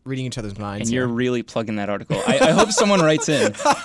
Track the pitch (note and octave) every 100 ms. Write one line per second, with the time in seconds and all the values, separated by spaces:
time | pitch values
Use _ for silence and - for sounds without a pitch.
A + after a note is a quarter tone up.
0 | C3 C3 B2+ A#2+ G#2+ G2 G2+ G2+ A2+ B2+
1 | B2 A#2 B2 A#2+ A2+ A#2 A2+ G#2+ G2+ G2+
2 | - - - C3+ - - A3 - G#3 G3
3 | D#3 D#3 D#3+ C#3+ - - C#4+ -